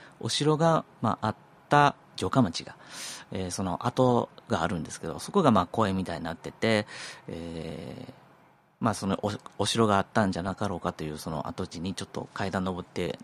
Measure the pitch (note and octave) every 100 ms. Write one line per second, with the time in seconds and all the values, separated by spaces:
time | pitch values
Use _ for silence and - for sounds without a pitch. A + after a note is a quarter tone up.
0 | - - A2+ - D3+ D3+ E3 E3+ - -
1 | A2+ - G#2+ - - - _ C#3+ C#3+ -
2 | _ - F#2 C3+ G2 - - - - -
3 | - - - F#2+ F#2 F2 F#2 E2+ A#2+ -
4 | B2+ A#2+ - - - F#2+ F2 E2+ D#2 -
5 | E2 D2 - G3+ D3 G2+ F2 - G#2 F#2+
6 | F2 E2 E2 E2+ - - A2 G#2+ G#2+ -
7 | - - - E2+ E2+ E2 E2 - - -
8 | - - - - _ _ _ _ A#2 G2+
9 | G2+ F#2+ G#2 G#2 - - G2 A2+ G#2+ G2
10 | - A2+ G2 F2 F#2+ F#2+ G2+ F2 F2+ -
11 | D#2 D2+ E2+ D#2 - E2 F#2 E2+ F2+ -
12 | G2 - - - G2 F#2+ F#2 F2 - -
13 | E2+ -